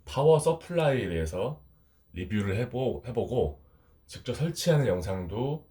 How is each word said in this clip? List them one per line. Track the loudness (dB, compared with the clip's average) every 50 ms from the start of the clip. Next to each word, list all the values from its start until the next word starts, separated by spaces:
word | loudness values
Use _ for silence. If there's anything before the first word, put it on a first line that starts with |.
| -16
파워 | -8 -2 2 6 6 6
서플라이에 | 6 6 2 0 -2 -4 -4 -2 0 2 2 2 2 0 0
대해서 | -2 -2 -2 -2 -2 -4 -4 -4 -6 -8 -14 -20 _ _ _ _ _ _ _ _ -10
리뷰를 | -8 -6 -2 -2 0 0 0 0
해보-, | 0 -2 -2 -2 -2 -2 -2 -2 -4 -6
해보고 | -6 -4 -2 -2 0 2 0 0 0 -2 -8 -16 -20 _ _ _ _ _ _ _
직접 | -18 -16 -12 -6 -6 -4
설치하는 | -2 -2 -2 -2 -2 2 4 4 4 4
영상도 | 2 2 0 0 -2 -4 -4 -4 -6 -4 -4 -4 -4 -4 -6 -10 _